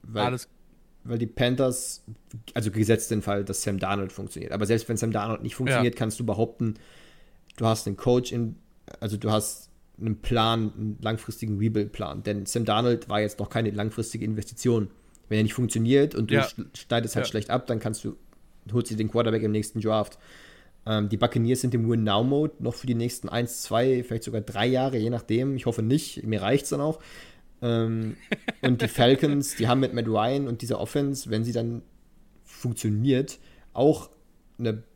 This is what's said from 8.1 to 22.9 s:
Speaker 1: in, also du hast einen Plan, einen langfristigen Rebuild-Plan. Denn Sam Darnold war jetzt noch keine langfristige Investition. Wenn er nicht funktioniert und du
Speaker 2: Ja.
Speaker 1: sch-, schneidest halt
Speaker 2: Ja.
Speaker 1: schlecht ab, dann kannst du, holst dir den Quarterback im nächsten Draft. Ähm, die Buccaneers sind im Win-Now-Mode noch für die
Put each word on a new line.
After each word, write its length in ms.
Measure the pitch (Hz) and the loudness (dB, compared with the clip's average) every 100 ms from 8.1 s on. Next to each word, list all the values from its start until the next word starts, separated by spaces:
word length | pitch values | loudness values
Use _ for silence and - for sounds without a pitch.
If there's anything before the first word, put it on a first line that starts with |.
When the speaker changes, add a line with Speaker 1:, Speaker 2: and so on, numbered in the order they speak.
| 123 123 | 2 2
Speaker 1:
in, 240 | 120 113 - _ - - - | -4 -4 -6 _ -20 -20 -8
also 180 | 107 104 | -6 -2
du 140 | 107 | 2
hast 380 | 107 - - - - _ - | 2 0 -8 -18 -20 _ -6
einen 200 | 113 107 | -4 -2
Plan, 520 | - 117 113 113 110 104 | 0 2 4 2 0 -4
einen 220 | 107 104 | -6 -4
langfristigen 560 | 110 110 - - 110 101 | -4 -4 -6 -8 -4 0
Rebuild-Plan. 680 | 113 107 107 - 90 85 | 2 2 -2 -4 -8 -6
Denn 220 | 104 104 98 | -4 -4 -2
Sam 200 | 120 110 | -2 2
Darnold 420 | 107 123 117 - | 2 4 2 0
war 140 | 104 | 0
jetzt 180 | 107 - | 0 -4
noch 100 | 104 | -4
keine 200 | 117 113 | -2 -2
langfristige 540 | 104 107 113 113 113 107 | -2 -4 -4 -6 -4 -4
Investition. 640 | 107 - - 127 117 98 - - - - | -4 -6 -2 2 2 0 -8 -20 -20 -2
Wenn 80 | 107 | 2
er 60 | |
nicht 100 | 110 | 2
funktioniert 600 | - 120 113 117 135 151 - | 2 0 2 4 6 6 2
und 160 | 107 | 2
du 40 | 135 | 2
Speaker 2:
Ja. 80 | |
Speaker 1:
sch-, 220 | 135 - - - | 2 -4 -12 -14
schneidest 400 | - 117 113 - | -2 -2 0 -2
halt 100 | 120 | -2
Speaker 2:
Ja. 20 | |
Speaker 1:
schlecht 200 | 110 104 | -4 -2
ab, 160 | 123 - | -2 0
dann 120 | 113 | -2
kannst 240 | 110 107 | -2 -4
du, 120 | 107 - - - - - - | -8 -10 -20 -20 -20 -20 -2
holst 160 | 117 117 | -2 0
dir 60 | 110 | -2
den 140 | 110 | 0
Quarterback 320 | 117 113 113 | 2 2 2
im 80 | 107 | 2
nächsten 280 | 107 104 113 | 0 -2 -2
Draft. 380 | 107 107 104 - - - - - - - - | 0 0 -2 -8 -20 -20 -20 -20 -20 -12 -2
Ähm, 220 | 110 104 | 0 0
die 100 | 107 | 2
Buccaneers 440 | 120 120 113 127 | 2 2 2 2
sind 120 | 127 120 | 2 2
im 140 | 113 | 2
Win-Now-Mode 680 | 117 107 101 127 143 151 - | 2 2 2 4 2 0 -2
noch 140 | 117 | -6
für 140 | - | -4
die 80 | 127 | -2